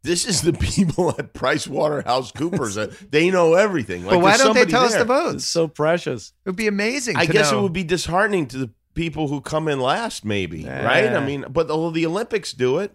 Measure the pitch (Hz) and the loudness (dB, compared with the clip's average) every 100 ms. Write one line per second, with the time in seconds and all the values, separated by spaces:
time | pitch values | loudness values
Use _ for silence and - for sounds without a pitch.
0 | - 175 - 185 160 156 - - 185 - | -2 -2 0 0 0 0 -2 2 0 2
1 | 175 - 110 - 135 151 - 135 151 147 | -2 -2 -8 -4 -2 -2 -4 -2 -2 -2
2 | - 127 127 - 160 180 120 101 104 - | -2 -2 -2 -6 -4 -2 -4 -4 -8 -8
3 | - 147 175 185 165 170 214 175 120 110 | -2 2 4 4 6 6 4 0 -4 -6
4 | 127 185 185 220 269 220 220 233 247 208 | 2 4 6 6 6 4 4 4 2 2
5 | 226 262 330 143 - 170 160 - 151 175 | 2 2 0 -4 -4 -2 -2 0 0 0
6 | 160 123 - _ - 185 214 202 208 269 | -2 -8 -10 _ -10 -4 -2 0 -2 -2
7 | 240 156 165 - 151 202 196 170 165 170 | -4 0 2 4 2 2 0 -2 -2 -2
8 | - 170 208 196 139 127 123 _ _ - | 0 0 0 0 -2 -6 -8 _ _ -6
9 | 170 147 151 143 - 156 160 139 127 175 | -6 -4 -4 -4 -4 -2 -2 0 0 0
10 | 233 - 104 101 90 80 - 67 110 143 | -2 -8 -4 -2 -4 -8 -10 -4 0 2
11 | 202 180 139 139 - 147 151 156 165 165 | 2 0 -2 -6 -4 -4 -2 -2 -2 -2
12 | 165 180 233 214 - - 123 143 202 | -2 -2 -4 -6 -6 -2 0 0 -4